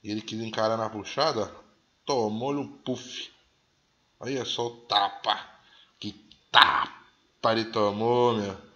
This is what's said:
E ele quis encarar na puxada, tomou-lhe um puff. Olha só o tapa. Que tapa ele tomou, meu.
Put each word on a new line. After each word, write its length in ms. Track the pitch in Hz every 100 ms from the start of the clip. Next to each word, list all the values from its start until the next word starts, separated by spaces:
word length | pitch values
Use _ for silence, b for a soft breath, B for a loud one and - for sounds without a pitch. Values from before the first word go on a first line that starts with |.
E 100 | 101
ele 100 | 107
quis 180 | 107 110
encarar 380 | 113 110 110 113
na 120 | 110
puxada, 640 | 107 98 - 156 123 95 - - _ _ _ -
tomou-lhe 520 | 135 107 110 131 143
um 100 | 127
puff. 680 | - - 123 - - - _ _ _ _ _ _ _ _ _
Olha 280 | 120 135 117
só 220 | - 120
o 100 | 117
tapa. 680 | - 104 98 - 110 101 - - b b b _
Que 140 | 104 92 - - _
tapa 1000 | - - - - - - _ _ _ 120
ele 140 | 113 113
tomou, 680 | 113 104 104 113 123 120
meu. 240 | 110 101 92 -